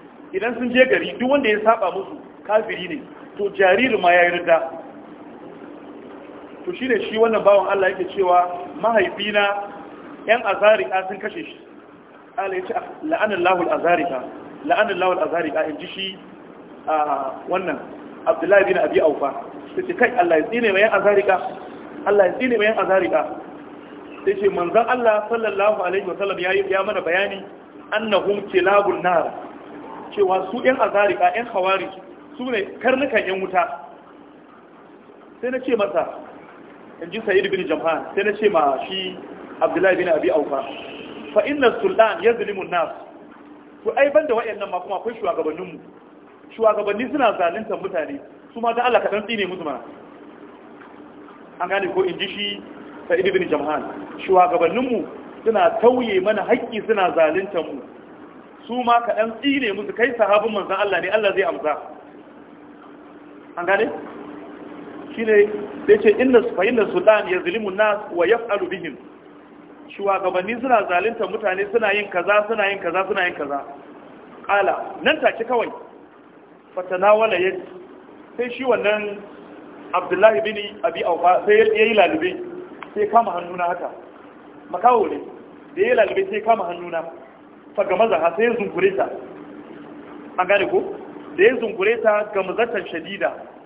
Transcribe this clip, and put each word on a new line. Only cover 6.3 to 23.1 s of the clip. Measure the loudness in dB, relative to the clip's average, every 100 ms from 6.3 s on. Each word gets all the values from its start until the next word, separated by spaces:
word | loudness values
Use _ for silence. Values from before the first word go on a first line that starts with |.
| -18 -18 -12
To, | -10
shi | -6 0
ne | 0 0
shi | 2
wannan | 2 4
bawan | 6 6 4
Allah | 2 0
yake | 0 -4 0
cewa, | 4 4 2 -2 -10 -4
"Mahaifina, | 0 2 2 -2 -2 2 2 0 -8 -12 -18 -18 -18 -6 0
yan | 2 2
Azarika | 4 6 6 2 -4 -4
sun | -6
kashe | -8 -10
shi." | -12 -16 -20 -20 -20 -20 -20 -20 -14 -8
Allah | -6 -6
ya | -6
ce, |
"Ah, | -6 -8 -10
la'anallahu | -4 0 0 2 2 2 2
al-Azarika, | 0 2 2 0 -6 -8 -14 -16 -8
la'anallahu | 0 2 2 0 0 0
al-Azarika," | 0 -2 -2 -2 -4
in | -6
ji | -10
shi, | -10 -10 -12 -16 -20 -20 -20 -20 -12 -2
a, | 0 0 -2 -4 -8 -4
wannan, | -4 -2 -6 -10 -16 -16 -4 -2
Abdullahi | 0 4 6
bin | 6 2
Abi | 2 2
Aufa. | 2 2 -2 -4 -10 -14 -12
Sai | -8 -6
ce, |
"Kai, | 0 2 2
Allah | 4 2
ya |
tsine | 2 0 0
ma | 4
yan | 4
Azarika, | 4 4 4 4 0 -2 -12 -14 -16 -16 -8 0
Allah | 4 4
ya | 2
tsine | 0 2
ma |
yan | 2 2
Azarika." | 2 2 2